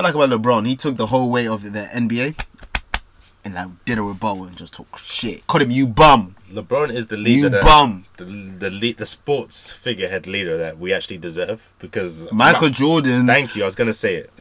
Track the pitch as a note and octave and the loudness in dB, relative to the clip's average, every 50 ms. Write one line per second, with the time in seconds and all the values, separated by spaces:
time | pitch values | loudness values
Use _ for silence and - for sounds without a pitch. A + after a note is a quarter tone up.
0 | F#3 E3+ D3+ D3+ C#3 C3 A#2+ A2 A2+ B2 A#2+ G#2+ G#2+ B2 C3 - - D3 B2 A#2+ | 2 2 2 4 2 4 2 0 2 2 2 2 0 -2 -4 -2 -4 -4 -2 -2
1 | A2+ G#2 C3 C3 B2+ A#2+ B2 B2 A#2 A2 A2 G2+ G#2 G#2 G#2 G#2 G2+ - G#2 B2 | -2 0 0 0 2 2 0 0 0 -2 -4 -6 -8 -10 -10 -10 -10 -6 -4 -2
2 | A#2+ A2 A#2 A#2+ C3 D3+ D#3 - - - - - - - - - - _ - - | -2 0 0 -2 -2 -4 -6 -8 -12 -12 -12 -20 -20 -8 -8 -8 -6 _ -10 -10
3 | - _ _ - - - _ _ - G2+ F#2 F2+ F#2 F#2 F2 - - B2 A#2+ A2 | -10 _ _ -20 -20 -20 _ _ -14 -10 -8 -8 -10 -10 -14 -12 -6 -4 -2 -2
4 | G#2 G2+ G2 F2 A2 G#2+ G2 F#2+ F#2 F2+ F2 F2 F2+ - - - - _ - - | -2 -4 -6 -6 -4 -4 -4 -6 -10 -14 -16 -18 -18 -18 -18 -18 -18 _ -18 -16
5 | - - - - A#2 A2 - - - - E3 D#3 C#3+ A#2+ B2 C3+ C3+ A#2+ G#2+ C#3+ | -10 -8 -6 -6 -4 -6 -8 -8 -6 -2 0 0 2 2 2 2 0 2 6 8
6 | D#3 D3 C3+ A#2 F#2+ F#2 G2 - - F2 F#2+ G#2+ - - B2 C#3+ D3+ C3+ A#2 B2 | 8 8 8 6 4 -4 -12 -20 -20 -14 -14 -14 -6 -2 -2 0 0 -2 -4 -6
7 | A2+ - G#2+ G#2 G#2+ A#2 B2+ C#3 C#3+ C3+ A#2+ G2 - D#3 D3+ D3 C3 A#2 G2 F2+ | -6 -6 -8 -2 2 4 4 4 4 2 2 4 8 8 10 8 8 4 0 -6
8 | - - - - F2+ F#2 G2+ G2+ F#2+ F#2+ F#2+ F2+ G2 F#2+ F#2+ G2+ A#2 A#2+ A2 - | -12 -20 -18 -18 -16 -14 -14 -14 -14 -14 -12 -8 -8 -8 -6 -4 -4 -4 -4 -4
9 | G#2+ - - - _ D3 - B2+ A2+ - - - - - - - - G2+ G#2 F#2 | -6 -6 -6 -6 _ -2 -2 -2 -2 -4 -4 -4 -4 -4 -6 -8 -6 -6 -4 -4
10 | F#2+ F2+ F#2+ F2+ D#2+ F#2 G2 G2+ F#2+ E2+ D#2+ E2 E2 D#2+ D#2+ D#2+ F2+ F2+ F#2+ E2+ | -4 -4 -4 -6 -6 -6 -6 -6 -4 -4 -4 -4 -4 -6 -8 -10 -4 -2 -2 -4
11 | - - F#2+ E2+ F2 E2+ D#2+ F2+ F2 F2 A2 - - _ _ _ F#2 - - G#2 | -4 -8 -12 -12 -10 -8 -6 -6 -6 -6 -6 -10 -12 _ _ _ -20 -10 -8 -6
12 | F#2 F2 E2 D#2+ E2 - A2 A2 - D#3+ E3+ - D#3+ C#3+ B2 C3 C#3 D#3 E3 D#3+ | -6 -6 -8 -12 -10 -4 0 4 6 6 6 6 4 2 2 2 2 2 2 2
13 | C#3 B2+ B2 B2 B2 B2 B2 C#3+ C3+ A#2 - G#2 G2 F#2+ - - A#2 A2 G#2 - | 2 2 2 4 4 4 4 2 2 -2 -4 -4 -2 -2 0 0 0 0 2 0
14 | - G2+ F2 D#2 - - _ - | 0 0 -2 -4 -8 -14 _ -20